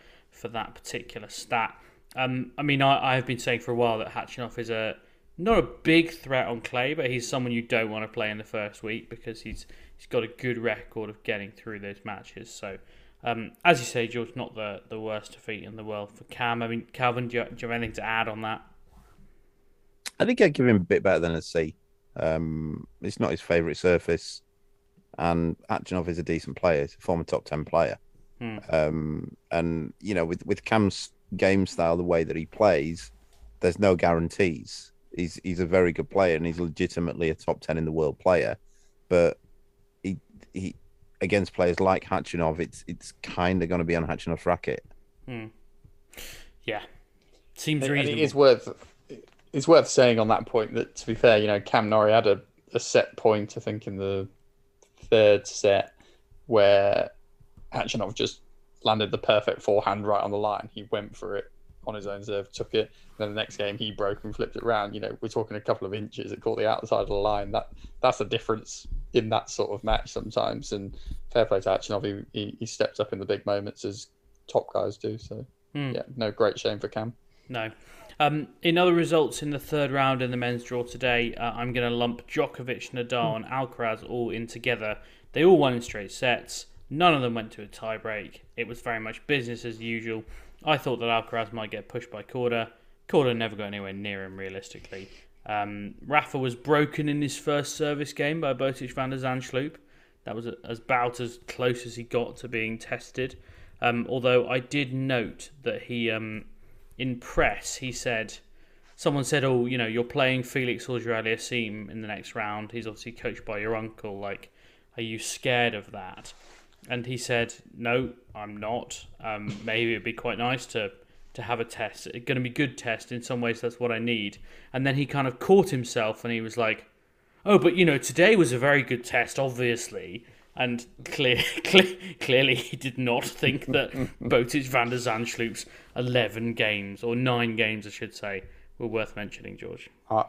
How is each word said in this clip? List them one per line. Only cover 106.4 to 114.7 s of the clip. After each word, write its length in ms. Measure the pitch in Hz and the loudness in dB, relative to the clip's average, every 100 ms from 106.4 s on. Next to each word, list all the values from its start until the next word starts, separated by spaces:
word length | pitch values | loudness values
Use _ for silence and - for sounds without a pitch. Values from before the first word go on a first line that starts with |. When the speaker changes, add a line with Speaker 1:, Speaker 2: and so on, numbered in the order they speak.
| - - - - - - | -12 -18 -20 -20 -20 -6
Speaker 1:
in 220 | 131 120 | -4 -4
press, 560 | - - 135 101 - - | -2 2 2 2 -8 -8
he 160 | 127 | -8
said, 440 | 117 131 113 107 - _ - - _ - - | -6 -2 -2 -4 -12 _ -20 -20 _ -20 -2
someone 280 | 165 143 | 0 0
said, 200 | 127 151 | 2 2
"Oh, 240 | 131 127 120 | 4 2 2
you 100 | 127 | 0
know, 80 | 113 | 0
you're 180 | 113 | 0
playing 380 | 120 143 131 131 | 0 2 2 2
Felix 480 | 127 143 123 113 - | -2 -2 -2 -2 -4
Auger-Aliassime 1000 | 123 113 113 110 113 - 123 110 107 101 | -4 -2 -2 0 -2 -2 -4 -4 -6 -10
in 100 | 110 | -10
the 60 | 107 | -8
next 260 | 104 - | -10 -10
round. 380 | 117 104 104 104 | -8 -6 -6 -8
He's 160 | 117 110 | -8 -10
obviously 240 | 104 120 | -10 -14
coached 340 | 113 120 104 - | -10 -10 -8 -8
by 140 | 104 | -6
your 160 | 107 113 | -4 -4
uncle. 420 | 110 - 107 98 | -6 -10 -12 -8
Like, 320 | 101 101 - _ _ | -8 -10 -14 _ _